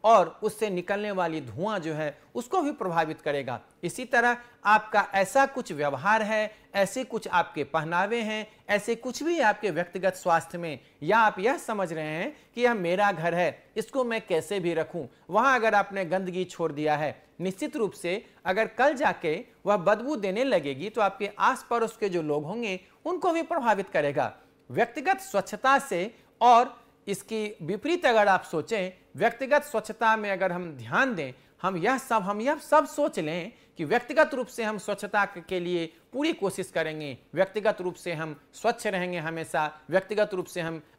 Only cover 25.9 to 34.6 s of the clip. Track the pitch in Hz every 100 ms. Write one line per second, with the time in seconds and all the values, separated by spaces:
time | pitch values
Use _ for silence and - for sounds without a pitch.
25.9 | 175 202 - _ _ 233 233 254 - _
26.9 | _ - 190 - 220 208 208 156 202 285
27.9 | 349 285 220 208 180 - 165 139 220 185
28.9 | - _ 131 220 - 262 285 294 220 214
29.9 | 214 226 220 208 190 185 175 175 135 113
30.9 | 180 269 190 135 - _ _ 180 180 190
31.9 | 262 - 226 190 208 247 302 - 302 277
32.9 | - 294 - 151 175 180 - _ - 147
33.9 | 240 - 302 294 254 240 -